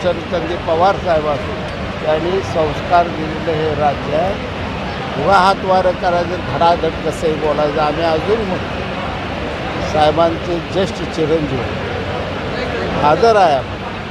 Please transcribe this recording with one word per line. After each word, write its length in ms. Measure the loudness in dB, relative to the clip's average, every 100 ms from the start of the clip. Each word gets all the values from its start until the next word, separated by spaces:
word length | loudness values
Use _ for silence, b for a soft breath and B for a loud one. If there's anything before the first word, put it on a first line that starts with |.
शरदचंद्र 540 | -2 -2 -2 -4 -2 -4
पवार 400 | 0 4 4 4
साहेब 300 | 2 2 2
असतील, 380 | -2 -2 -6 -6 -6 -6 -4
त्यांनी 360 | 0 0 0 0
संस्कार 680 | 0 0 0 -2 2 2 2
दिलेलं 460 | -2 -4 -4 -2
हे 220 | 0 0
राज्य 420 | 2 2 0 0 0
आहे. 180 | 0 -2 -6 -6 -6 -4 -6 -6 -6 -2
उगा 80 | 4
हात 320 | 4 6 4
वारं 260 | 2 4 4
करायचं, 680 | 2 0 0 0 -4 -4 2
धडाधड 540 | 4 4 0 -2 -4
कसंही 220 | -2 -2
बोलायचं. 480 | 0 0 2 0 2
आम्ही 240 | 0 0
अजून 360 | 0 0 2 0
म्हणतो, 380 | 0 -2 -4 -4 -4 -4 -6 -6 -6 -6 -6 -6 -6 -4 -2
साहेबांचे 680 | 4 4 6 2 2 -2 -4 -2
ज्येष्ठ 220 | -2 -2
चिरंजीव, 680 | -2 -6 -2 0 0 0 -2 -4 -4 -4 -6 -4 -6 -6 -6 -6 -4 -4 -4 -2 0 2
आदर 300 | 4 6 6
आहे 180 | 6
आम्हाला. 320 | 4 0 -8 -8 -8 -8